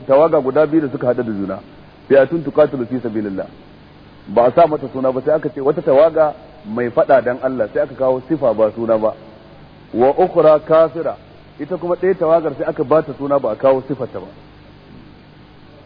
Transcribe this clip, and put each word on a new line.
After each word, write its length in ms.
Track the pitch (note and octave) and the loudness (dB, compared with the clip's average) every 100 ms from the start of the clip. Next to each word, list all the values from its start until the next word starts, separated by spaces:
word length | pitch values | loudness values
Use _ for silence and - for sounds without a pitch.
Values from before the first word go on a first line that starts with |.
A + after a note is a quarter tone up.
| - | 0
tawaga 340 | C3+ D#3+ D#3+ | 4 4 2
guda 260 | C3 C#3+ D3+ | 0 0 2
biyu 140 | D#3+ | 0
da 60 | C#3 | -2
suka 180 | C3+ C3 | -4 -2
hada 160 | B2 | -2
da 80 | A2+ | -4
juna. 260 | G2+ F#2+ F#2 - - - - - | -6 -6 -8 -12 -20 -20 -16 2
"Fi'atun 340 | C3+ C3+ E3 | 4 4 -2
tuqatilu 440 | C#3+ D3+ D3 C#3 A#2 | -4 2 2 0 -6
fi 140 | B2+ | -6
sabilillah." 460 | A2+ G#2+ G#2 F#2+ - - - - - - - - - | -6 -6 -6 -8 -10 -14 -20 -20 -20 -20 -20 -20 -4
Ba 160 | G#2 B2 | 2 2
a 60 | |
sa 140 | E3+ D#3+ | 4 2
mata 220 | D3+ C3 | 2 -6
suna 200 | C3 C3 | -4 -4
ba 80 | B2+ | -2
sai 140 | C#3+ | -2
aka 160 | D#3 D3+ | -2 -4
ce 100 | C#3+ | -4
wata 220 | C3+ D#3+ | -2 -2
tawaga 520 | E3 C3+ D#3+ D#3 D3+ - - - | 2 4 4 2 -2 -2 -20 -20
mai 240 | G#2 A2+ A#2+ | -10 -6 -2
fada 300 | C#3 C#3+ C3+ | 0 2 2
dan 180 | A#2+ A#2+ | 2 -4
Allah 260 | C3 B2+ G#2 | -6 -4 -4
sai 100 | D3 | -4
aka 120 | D3 | -6
kawo 280 | C3 C3 C3 B2+ | -2 -2 -2 -4
sifa 260 | D#3 C3 | -2 -2
ba 160 | G#2+ G#2+ | 2 0
suna 220 | A2 A#2 A2 | 0 -2 0
ba. 160 | G#2+ - - - - - - - - | 0 -6 -20 -20 -20 -20 -20 -20 -8
"Wa 180 | G#2+ C3 D3 | 0 2 2
ukhra 420 | F3+ F3 D#3 D3+ | 0 4 4 4
kafira." 560 | - D#3+ D#3+ E3 C#3 G2+ - - - - | 2 2 2 0 -8 -8 -16 -20 -20 -16
Ita 180 | D3 F3 | -10 -8
kuma 160 | F3 E3+ | -6 -2
ɗaya 180 | F#3 F3+ | -2 0
tawagar 340 | D#3+ E3 D#3 C#3 | 2 2 0 -6
sai 80 | D#3 | -6
aka 160 | D#3+ | -4
bata 300 | C3 D#3 D3 C3 | 0 0 0 -8
suna 220 | C#3 C#3 | -2 -2
ba 120 | A#2+ | -2
a 60 | G#2+ | 0
kawo 260 | C3+ C3 B2 | 2 0 -2
sifarta 300 | C3 A#2 G2 | -8 -8 -12
ba. 60 | F#2 - - - - - - - - - - - - - - - | -16 -20 -20 -20 -20 -20 -20 -20 -20 -20 -20 -20 -20 -20 -20 -20